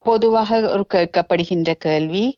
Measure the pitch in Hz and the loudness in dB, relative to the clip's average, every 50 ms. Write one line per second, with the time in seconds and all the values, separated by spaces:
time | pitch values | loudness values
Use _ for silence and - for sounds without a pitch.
0 | _ 233 226 226 220 226 220 226 220 208 226 226 220 208 202 196 202 _ - 190 | _ 2 2 2 4 2 2 2 0 0 0 0 0 0 -2 -2 -2 _ 0 0
1 | 175 170 - 180 170 - 180 175 180 175 180 175 165 165 160 - - 160 156 156 | 0 0 0 -2 0 0 0 -2 0 -2 -2 -2 0 -2 -2 -2 -2 -2 -2 0
2 | 156 160 160 190 214 254 277 | -2 -2 -2 -2 -2 -2 -4